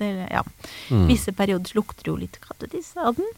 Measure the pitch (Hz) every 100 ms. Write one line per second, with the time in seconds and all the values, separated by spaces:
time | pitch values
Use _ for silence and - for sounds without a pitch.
0 | 208 190 180 - - - - - - 117
1 | 165 240 - 190 196 185 180 214 214 -
2 | - 165 185 - - - - 359 330 359
3 | 269 240 403